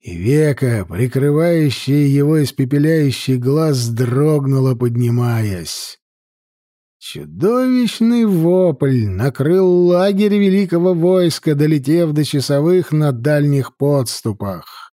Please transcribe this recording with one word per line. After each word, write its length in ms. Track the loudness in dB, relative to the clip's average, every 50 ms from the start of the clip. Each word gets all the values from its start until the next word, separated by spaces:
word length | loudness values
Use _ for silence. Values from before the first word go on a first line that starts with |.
| _
И 100 | -14 -12
веко, 680 | -6 -2 0 2 2 2 0 0 0 -2 -2 -2 -2 -4 -6
прикрывающее 1200 | -4 -4 -4 -2 -2 -2 0 0 0 0 0 2 2 2 0 0 -2 -4 -4 -2 0 2 2 2
его 320 | 2 2 2 2 2 0
испепеляющий 960 | 0 -2 -2 -4 -4 -2 0 0 2 2 2 2 0 0 -2 -4 -4 -2 -2 -2
глаз, 500 | 0 0 0 0 0 0 0 -2 -2 -4
дрогнуло, 880 | -2 -2 -2 -2 0 0 0 2 0 0 0 0 0 0 0 0 0
поднимаясь. 1200 | 0 -2 -2 0 0 0 0 0 0 0 0 0 -2 -2 -4 -4 -6 -8 -12 -12 -12 -14 -16 -18 _ _ _ _ _ _ _ _ _ _ _ _ _ _ _ _ _ _ _ _ _
Чудовищный 1200 | -20 -18 -16 -16 -16 -16 -8 -4 -2 0 0 0 0 2 2 0 0 -2 -2 0 0 2 2 2 2
вопль 840 | 2 2 2 2 2 4 4 2 2 0 0 0 0 2 0 0
накрыл 840 | -2 -2 -2 -2 -2 -2 -2 0 0 2 2 4 4 4 4 4 4
лагерь 480 | 4 2 2 2 2 2 2 2 2
великого 580 | 2 2 4 2 2 0 0 0 0 2 0 0
войска, 600 | 2 2 2 2 4 2 0 -2 -2 -2 -2 0
долетев 560 | 2 2 2 2 0 0 0 0 2 2 0
до 120 | 0 -2 -2
часовых 680 | 0 -2 -4 -2 0 0 0 2 2 2 0 0 0
на 180 | -2 0 0 0
дальних 680 | -2 -2 -2 0 0 2 2 2 0 0 -2 -4 _
подступах. 1160 | _ -2 0 0 0 -2 -4 -8 -8 -6 -8 -8 -6 -8 -10 -10 -10 -14 -18 -20 -20 -20 -20 _